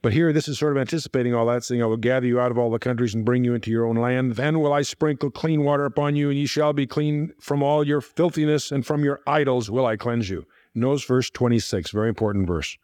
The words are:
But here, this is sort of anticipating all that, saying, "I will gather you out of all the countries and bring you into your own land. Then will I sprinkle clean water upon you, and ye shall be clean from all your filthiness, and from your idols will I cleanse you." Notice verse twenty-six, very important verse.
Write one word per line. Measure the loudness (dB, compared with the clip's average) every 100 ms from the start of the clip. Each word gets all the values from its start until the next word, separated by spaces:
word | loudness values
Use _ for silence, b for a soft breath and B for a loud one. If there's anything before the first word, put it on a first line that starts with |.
But | 2
here, | 2 2
this | 2 -2
is | -2
sort | 0 0
of |
anticipating | -2 -4 -4 -2 0
all | 2 2
that, | 0
saying, | -2 0
"I | 0
will | 0
gather | 2 2 2
you | 2
out | 2
of | 2
all | 0
the | 0
countries | -2 -2 -2
and | 0
bring | 0 2
you | 2
into | 0 -2
your | 0 0
own |
land. | 0 0 0 0
Then | 0 0 2
will | 2
I | 2
sprinkle | 0 -2 -2 0 -4
clean | -4 0 2
water | 2 2
upon | 0 0 0 0
you, | 0
and | 0
ye | -2
shall | 0 0
be | 2 -2
clean | -2 0 0 -4 -8
from | -4 0
all | 2 2 2
your | 0
filthiness, | -2 0 0 2 0 0 0
and | -4
from | -2 0
your | 0 -2 0
idols | 0 2 0 0
will | 0 0
I | 0
cleanse | -2 -2 -2
you." | -6 -10 b b
Notice | -2 0 0
verse | 2 0 0
twenty-six, | 0 2 2 0 -4 -4
very | -2 -2
important | 0 -2 0 0
verse. | -2 -4 -12